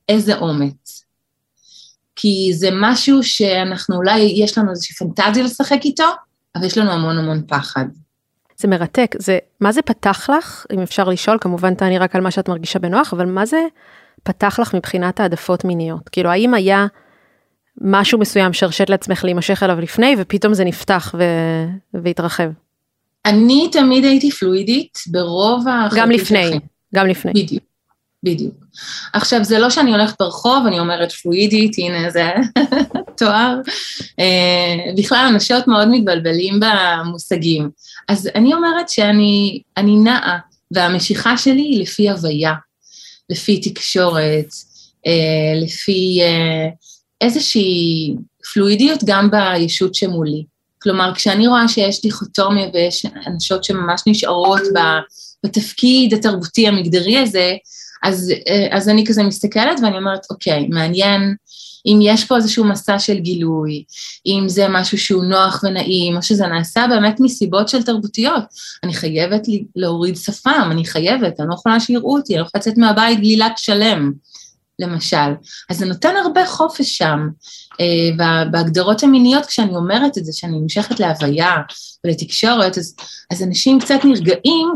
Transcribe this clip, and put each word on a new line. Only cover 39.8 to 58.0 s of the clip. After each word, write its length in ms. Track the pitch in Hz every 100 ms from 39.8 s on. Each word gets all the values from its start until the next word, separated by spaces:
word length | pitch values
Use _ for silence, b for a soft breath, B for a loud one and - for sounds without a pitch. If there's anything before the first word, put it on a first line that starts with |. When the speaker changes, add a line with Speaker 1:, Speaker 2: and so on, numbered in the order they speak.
| 202 214
Speaker 1:
נעה, 420 | 220 247 - 175 - _ _
והמשיכה 640 | 180 175 180 - 208 233 240
שלי 260 | 269 262
היא 200 | 294 233
לפי 280 | 180 - 208
הוויה, 440 | 190 165 151 156 156 - _ B B B B -
לפי 300 | 170 - 196
תקשורת, 880 | 202 - - 190 180 160 156 151 147 - - b b _ 160
אה, 540 | 165 156 156 156 160
לפי, 560 | 165 - - 185 185 180
אה, 460 | 170 165 165 160 160 165 b b _ _
איזושהי 920 | 233 233 - 226 190 175 170 160 156 - - _ -
פלואידיות 520 | 208 202 208 277 311
גם 260 | 208 196 202
בישות 640 | 214 190 175 170 - 185
שמולי. 500 | 190 190 170 151 151 156 _ _ _
כלומר, 300 | 208 190 185
כשאני 320 | 180 214 196 233
רואה 220 | 247 233
שיש 340 | 226 196 202
דיכוטומיה 640 | 214 - 202 - 196 202 190
ויש 320 | 180 175 - - 196 -
אנשות 380 | 175 - 190
שממש 360 | - 190 175 175 220
נשארות 560 | 208 190 175 190 196 196
ב-, 240 | 180 160 160 - B B B
בתפקיד 680 | 208 214 208 - 247 262 247
התרבותי 540 | 220 220 190 170 - 214
המגדרי 500 | 202 170 180 185 254
הזה, 360 | 247 190 180 - B B B B